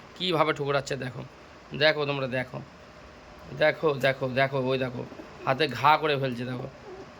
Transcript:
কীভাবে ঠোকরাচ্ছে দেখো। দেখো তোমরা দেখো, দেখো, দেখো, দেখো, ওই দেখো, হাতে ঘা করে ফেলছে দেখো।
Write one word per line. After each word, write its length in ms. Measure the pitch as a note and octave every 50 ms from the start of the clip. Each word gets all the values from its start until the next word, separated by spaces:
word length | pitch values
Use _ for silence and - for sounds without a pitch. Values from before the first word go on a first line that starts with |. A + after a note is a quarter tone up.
| - - - -
কীভাবে 360 | F3+ F#3 E3 D3 D#3 D#3 D3+
ঠোকরাচ্ছে 420 | D3+ C#3+ C#3 C#3 C#3 C3+ - C#3+ B2+
দেখো। 260 | C3 C3+ A2+ C3+ B2+ - - - - - - - - - C#3+ C#3+
দেখো 280 | D3 D#3 D3 D3 D3
তোমরা 220 | C#3+ C#3+ C#3 C3+ B2+
দেখো, 320 | A#2+ B2+ B2 - - C#3 C#3 - - - - - - - - - - - - - - - - - C#3 C#3
দেখো, 360 | D3+ D3+ C#3+ - - D#3 C#3+
দেখো, 340 | C#3 C#3 C3+ C3 - C#3 B2+
দেখো, 300 | B2 C3 C3+ C3+ C#3+ C3+
ওই 200 | B2+ B2+ C3+ B2+
দেখো, 280 | C3 B2 B2 B2+ - - - - - - - - -
হাতে 220 | C3+ C3+ B2+ D#3 C#3
ঘা 300 | A#2+ A2+ B2+ D3 D#3 D3+
করে 200 | D3+ D#3 C#3+ C3+
ফেলছে 280 | C3+ C3 B2 A#2 B2
দেখো। 400 | B2 B2+ B2 C3 C3+ - - - - - - - - -